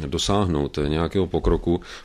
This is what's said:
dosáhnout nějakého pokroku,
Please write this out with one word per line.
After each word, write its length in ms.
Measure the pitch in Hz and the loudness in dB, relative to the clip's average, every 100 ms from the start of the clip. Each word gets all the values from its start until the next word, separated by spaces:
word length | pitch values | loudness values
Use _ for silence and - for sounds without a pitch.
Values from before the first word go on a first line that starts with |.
| 73 | -6
dosáhnout 760 | 80 - 101 95 76 71 78 73 | -4 0 2 2 0 0 -2 0
nějakého 400 | 76 82 98 87 | 0 0 0 0
pokroku, 540 | 85 - 85 - 87 - - | 0 2 2 2 0 -2 -16